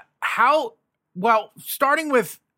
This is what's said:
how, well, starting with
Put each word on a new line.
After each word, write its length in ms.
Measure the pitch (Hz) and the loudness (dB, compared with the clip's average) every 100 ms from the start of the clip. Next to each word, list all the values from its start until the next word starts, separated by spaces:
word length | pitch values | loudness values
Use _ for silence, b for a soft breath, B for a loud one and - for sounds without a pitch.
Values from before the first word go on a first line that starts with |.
| - _ | -8 _
how, 520 | - - 240 311 453 - _ _ _ 180 | -4 0 2 2 -2 -10 _ _ _ -4
well, 360 | 214 220 208 - | 0 0 -2 -12
starting 500 | - - 269 294 311 | -12 -2 0 0 0
with 300 | 254 180 - _ | 0 0 -8 _